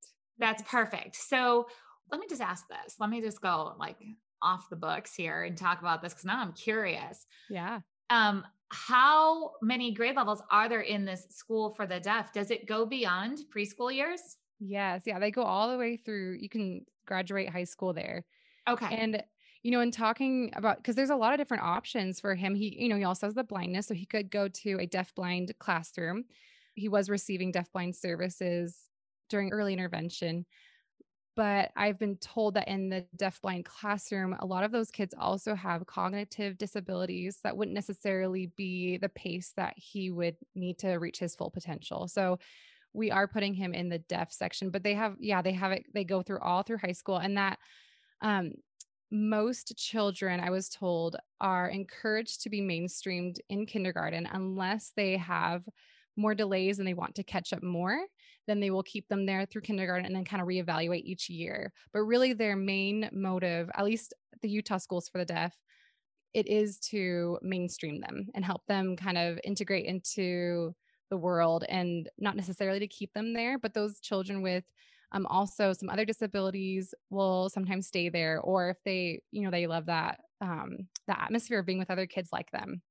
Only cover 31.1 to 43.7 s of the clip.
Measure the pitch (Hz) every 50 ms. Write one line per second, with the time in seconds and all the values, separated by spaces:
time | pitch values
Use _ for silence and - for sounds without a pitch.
31.1 | _ _ _ _ _ 226 214 208 202 202 - - - - 202 208 202 190 214 202
32.1 | 196 - - - - 233 214 208 190 208 - - 196 196 190 190 190 185 180 -
33.1 | - 170 196 190 - - - 190 185 175 175 - - - - 202 208 202 - -
34.1 | 208 196 185 185 185 - - 185 190 180 196 214 233 233 220 - - - 202 180
35.1 | - - - 185 190 196 - 214 214 185 185 185 170 165 185 - - 190 180 185
36.1 | 196 202 202 - - - 208 202 185 180 214 196 - 208 180 190 190 180 185 180
37.1 | 180 180 180 190 202 - - - - 196 214 190 180 208 196 - 190 - - 202
38.1 | 190 185 190 185 185 190 185 170 - - 196 185 180 180 180 180 180 185 196 190
39.1 | - - - 185 170 180 180 - - - 175 - - - - - - 202 185 185
40.1 | 175 175 175 170 165 - - - - 190 180 180 180 - - 190 180 170 170 170
41.1 | - - 180 165 - - - - - 180 - 175 156 - 160 - - - 180 175
42.1 | - 208 190 185 180 180 - - - - - - - - _ _ - 208 220 208
43.1 | - 196 202 196 - 220 196 196 196 185 190 175